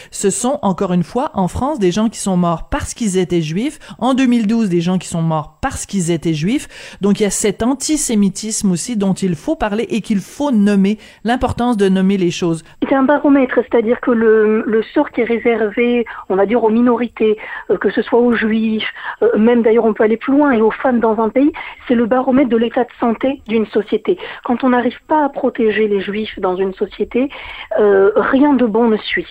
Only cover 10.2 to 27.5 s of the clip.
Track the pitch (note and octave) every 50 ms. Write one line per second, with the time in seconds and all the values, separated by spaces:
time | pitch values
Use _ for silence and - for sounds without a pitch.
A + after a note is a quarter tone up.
10.2 | - - - - C#4+ C#4+ B3+ G#3 G3+ G#3 G#3 G3 F#3+ G3 G#3+ G#3 - - - -
11.2 | - G#3 A#3+ B3+ - A#3+ - - A#3+ B3 B3 G3+ G3+ F#3+ F#3+ F#3+ F#3+ F#3+ G3+ G3
12.2 | F3 F3 E3+ - F#3+ E3+ E3 D#3+ - - - - - - C#4+ C4+ C4 C4+ D4 C#4+
13.2 | D4 D4+ C#4 C#4+ C4 B3+ - B3 A3 - - A#3 A3+ G#3+ A#3+ - - - A#3+ A3+
14.2 | A3+ A3 A3 A3 G#3+ G#3+ G#3+ A3 - - G#3 A3+ G#3+ - - D4+ D4 - - -
15.2 | A#3 G#3+ A#3 A3 - A#3+ A#3 G#3 A3 G#3 G3+ - A#3+ A#3+ A#3+ A#3+ A3+ - - -
16.2 | - - G3 F#3+ G3 G3 A#3 A#3+ A3+ A3 A3 A#3 A#3+ B3 A#3 A3+ B3 A3+ - -
17.2 | A3 G#3+ G#3 G#3+ - - - - - - G#3 F3 - G#3 - - G#3+ - - A#3
18.2 | A#3+ B3 A#3 G#3+ A3 G#3+ A3 A3+ A3 A3 A3 G#3+ G3+ - - - - - - -
19.2 | G#3+ - - G#3 G#3+ A#3 A#3+ A#3+ A3 A#3 A3 A#3 G#3+ A3+ G#3 - A3+ G#3+ A3+ A3
20.2 | - - C4+ C#4+ D4 C#4+ B3+ G#3+ A3 G#3+ G#3 - - C#4 B3 A#3 G#3+ A3+ A3 G#3
21.2 | A3 A3 - B3+ C#4 D4+ - - - - - - - - B3+ A#3 A#3+ G#3 B3+ B3+
22.2 | B3+ - B3+ C4 D4+ A#3 A#3 A3+ A3+ A#3 - C4 A#3+ - - - - A#3 A3 -
23.2 | - C4 C#4 C#4 - - G#3+ A3+ G#3+ - - A3 G3+ - - G#3+ - - F3+ -
24.2 | - - - - - - B3 A#3 - C4 B3 B3 A#3 B3 - - _ - D#4+ D#4
25.2 | D4 C#4 C#4 - - B3 - - A3+ A3 G3+ G#3 A3 G#3 G3+ G3 F3+ G#3 G3 G#3+
26.2 | A3 - - - F#3 F#3 F#3 F3+ G3 G3 F#3+ - G#3 F#3+ - - G#3 - - A#3+
27.2 | C4 C#4+ - - - -